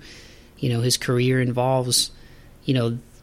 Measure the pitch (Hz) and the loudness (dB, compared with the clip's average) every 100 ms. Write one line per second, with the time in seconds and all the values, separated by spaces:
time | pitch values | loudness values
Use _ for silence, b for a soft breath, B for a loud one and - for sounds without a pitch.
0 | B B B B B - 131 117 123 - | B B B B B -6 -2 0 0 0
1 | - 123 123 131 123 120 127 131 123 - | 0 2 2 2 0 0 0 0 0 0
2 | - B B B B B - 131 117 117 | -2 B B B B B -2 0 0 -4
3 | - - | -10 -20